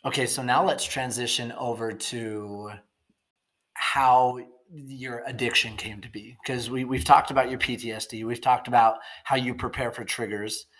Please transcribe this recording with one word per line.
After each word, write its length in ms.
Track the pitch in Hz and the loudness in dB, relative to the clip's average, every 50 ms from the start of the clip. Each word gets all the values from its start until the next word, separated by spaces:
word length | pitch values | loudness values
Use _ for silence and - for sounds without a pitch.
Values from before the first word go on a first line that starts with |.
| - | -4
Okay, 220 | 135 131 139 127 | -2 0 0 0
so 160 | 120 - 143 | 0 -2 -2
now 220 | 127 123 127 143 185 | 0 2 4 4 4
let's 200 | 180 147 - - | 2 2 0 -4
transition 680 | - - 139 131 127 117 120 123 117 - - 123 117 | -4 -4 -4 -4 -4 -4 -4 -2 -2 -2 -2 -4 -6
over 400 | 120 - 127 123 113 107 117 113 | -8 -6 -4 -4 -4 -4 -4 -6
to 800 | 104 107 - - 123 117 113 110 107 104 104 101 101 101 104 104 107 101 _ _ _ _ _ _ _ _ _ _ _ _ _ _ _ _ _ _ _ - | -6 -6 -8 -6 -6 -6 -6 -6 -6 -8 -8 -8 -10 -10 -12 -12 -14 -16 _ _ _ _ _ _ _ _ _ _ _ _ _ _ _ _ _ _ _ -6
how 580 | - - - 139 131 127 127 127 127 123 123 123 120 - - _ _ _ | -4 -2 0 4 6 8 8 8 8 6 2 -4 -10 -14 -20 _ _ _
your 520 | 170 151 139 135 135 127 131 - 117 - - | -18 -16 -14 -14 -12 -10 -10 -8 -8 -8 -8
addiction 480 | 127 123 110 127 120 117 - - 120 107 | -8 -4 -2 -2 2 2 2 0 0 -6
came 260 | - - 110 107 104 | -10 -10 -10 -12 -12
to 80 | - 113 | -16 -14
be. 260 | - 104 104 113 123 _ - | -14 -14 -16 -16 -20 _ -8
'Cause 220 | - 131 123 113 113 | -6 -4 -4 -4 -4
we, 160 | 131 127 131 | -4 -4 -2
we've 200 | 123 131 127 - | -2 -2 -2 6
talked 260 | - 160 - - - | 8 8 8 8 4
about 180 | 135 135 127 123 | 2 2 2 2
your 100 | 131 123 | 0 -2
P 200 | - - 120 107 | -2 -2 -2 -4
T 120 | 113 117 | -4 -6
S 140 | 110 107 - | -6 -6 -8
D, 180 | - 120 110 110 | -8 -6 -6 -4
we've 160 | 113 120 117 | -4 -4 -2
talked 280 | - 131 127 123 - 123 | 2 2 2 2 2 4
about 300 | 123 120 113 110 113 - - - - - _ | 6 6 6 6 4 2 -8 -16 -16 -14 _
how 120 | - 135 | 0 0
you 180 | 131 123 123 120 | 0 0 -2 -4
prepare 360 | 123 - 113 - - 127 117 | -4 -6 -6 -4 -4 -4 -4
for 140 | - - 113 | -4 -6 -6
triggers. 640 | - - - 117 101 208 202 104 107 - - - _ _ | -6 -4 -4 -4 -4 -4 -6 -4 -6 -6 -8 -10 _ _